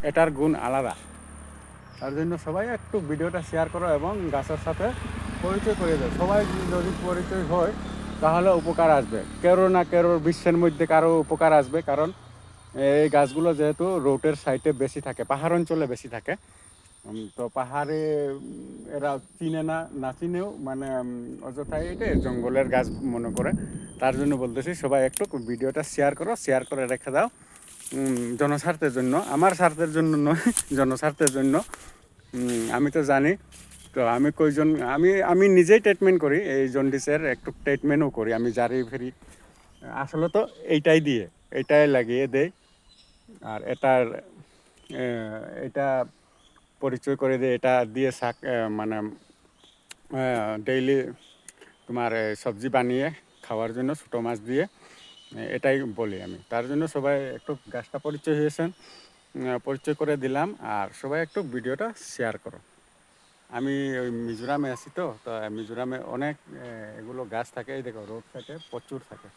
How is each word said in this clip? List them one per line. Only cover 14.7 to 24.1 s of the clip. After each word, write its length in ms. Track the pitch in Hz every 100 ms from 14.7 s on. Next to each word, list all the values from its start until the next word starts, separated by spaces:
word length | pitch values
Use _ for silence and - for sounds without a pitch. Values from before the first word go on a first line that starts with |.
বেশি 280 | 135 131 147
থাকে, 240 | 139 120
পাহাড় 300 | 117 139 160
অঞ্চলে 320 | 175 170 165 139
বেশি 220 | 123 127
থাকে, 280 | 117 - 190 _ _ - _ _ _
উম, 240 | - 107 107 -
তো 120 | 120
পাহাড়ে, 800 | - 127 143 147 156 156 151 143
উম, 640 | 139 131 - - - - 147
এরা 220 | 143 139 - -
চিনে 240 | 165 160
না, 260 | 156 160 165
না 200 | 143 131 131
চিনেও, 360 | 170 175 202 -
মানে, 420 | 135 131 135 131
উম, 360 | 123 123 123 131
অযথাই 460 | 131 131 139 156 170
এটা 260 | 180 220
জঙ্গলের 540 | 143 131 123 120 131 131
গাছ 180 | 127 123
মনে 420 | 110 131 120 117
করে। 180 | 107 131 160 101 - - -
তার 160 | 127